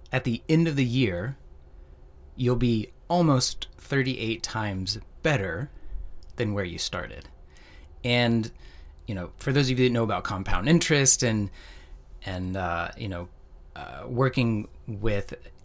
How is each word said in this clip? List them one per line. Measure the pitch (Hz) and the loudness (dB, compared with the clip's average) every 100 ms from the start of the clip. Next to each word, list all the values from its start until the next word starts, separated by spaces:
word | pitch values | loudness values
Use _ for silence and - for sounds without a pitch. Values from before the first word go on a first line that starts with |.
| - | -4
at | 127 - | -2 0
the | 117 - | -2 2
end | 160 165 | 4 4
of | 143 | 2
the | 127 | 2
year, | 123 117 87 107 135 - - - - - - - - - - | 2 2 0 -6 -8 -14 -20 -20 -20 -20 -20 -20 -20 -16 -2
you'll | 123 120 | 0 2
be | 120 113 104 - - | 4 2 0 -8 0
almost | 175 165 131 - - - - | 4 6 4 2 -2 -10 -12
thirty-eight | - 139 123 - 110 113 | -2 0 0 -2 -4 -4
times | - 117 107 95 92 107 - - | -4 -4 -2 -2 -4 -6 -10 -4
better | 160 143 95 82 143 - - - - - - - | 0 0 0 -4 -8 -10 -8 -8 -8 -10 -10 -4
than | 110 | -2
where | 101 | -2
you | 90 85 | -4 -4
started. | - 92 58 57 - - - - - - - - | -6 -6 -8 -12 -16 -20 -20 -20 -20 -20 -20 -6
And, | 123 120 120 117 107 - - - - - - | 2 4 4 4 0 -6 -18 -18 -18 -14 -8
you | 95 | -8
know, | 87 - | -8 -6
for | - | 0
those | 135 131 | 2 2
of | 123 | 4
you | 127 | 4
that | |
know | 120 | 4
about | 113 92 | 2 0
compound | - 98 95 95 110 | -2 -4 0 2 6
interest | 165 - 147 135 - | 4 6 4 6 4
and, | 123 107 101 - - - - - - - | 2 0 -2 -6 -16 -18 -18 -20 -18 -14
and, | - 92 92 95 | -8 -6 -4 -2
uh, | 90 85 85 - | -2 -2 -4 -6
you | 113 | -8
know, | 87 90 - - - - - | -6 -10 -14 -20 -20 -18 -14
uh, | 73 65 104 | -14 -12 -4
working | 123 135 131 117 107 110 - - | 2 2 4 2 2 -2 -10 -10
with | 101 110 101 - - - - | -2 2 2 -2 -10 -14 -12